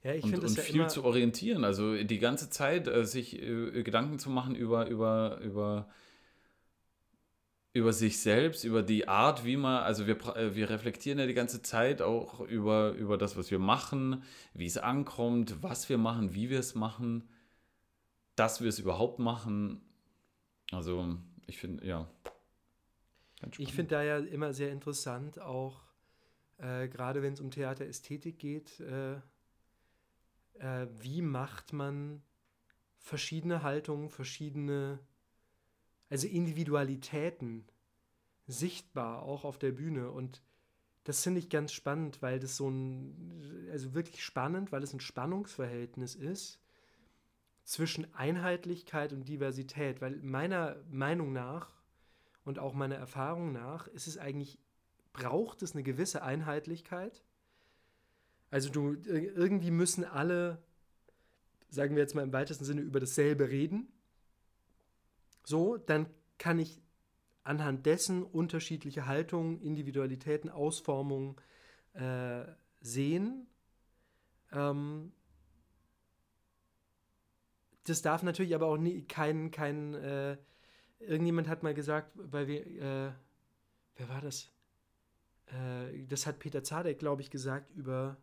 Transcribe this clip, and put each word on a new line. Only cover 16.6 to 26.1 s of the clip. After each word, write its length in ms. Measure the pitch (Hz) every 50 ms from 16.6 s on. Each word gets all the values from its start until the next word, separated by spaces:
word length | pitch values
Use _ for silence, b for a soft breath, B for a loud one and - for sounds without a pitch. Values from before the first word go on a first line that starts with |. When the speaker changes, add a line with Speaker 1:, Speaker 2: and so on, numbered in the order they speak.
| 127 127 -
Speaker 2:
machen, 540 | 117 110 110 - - 123 120 117 117 117 b b b b b b b b b b b b b b _ _ _ _ _ _ _ _
dass 240 | - 110 110 110 -
wir 80 | 123 113
es 100 | 104 -
überhaupt 400 | 101 95 87 85 110 123 - -
machen. 640 | 123 113 120 120 107 113 104 104 104 101 - - - _ _ _ _ _ _ _ _ _ _ _ _ _ _ _ _ - -
Also 440 | 90 85 82 90 90 90 87 87 87 87 - - - -
ich 120 | - 104 -
find, 240 | - 90 90 - -
ja, 240 | 92 90 82 82 82 - _ _ - - - _ _ _ _ _ _ _ _ _ _ _ _ _ _ _ b b b b b
ganz 160 | - - -
Speaker 1:
Ich 120 | - 143 131
Speaker 2:
spannend. 60 | -
Speaker 1:
find 180 | 135 135 135 156
da 100 | 147 147
ja 160 | 147 147 147
immer 340 | 143 - 156 143 151 151 139
sehr 200 | 131 143 139 143
interessant, 680 | 135 139 151 147 143 - 139 120 123 135 147 151 -
auch, 400 | - - 131 127 131 131 131 - - - _ _ _ _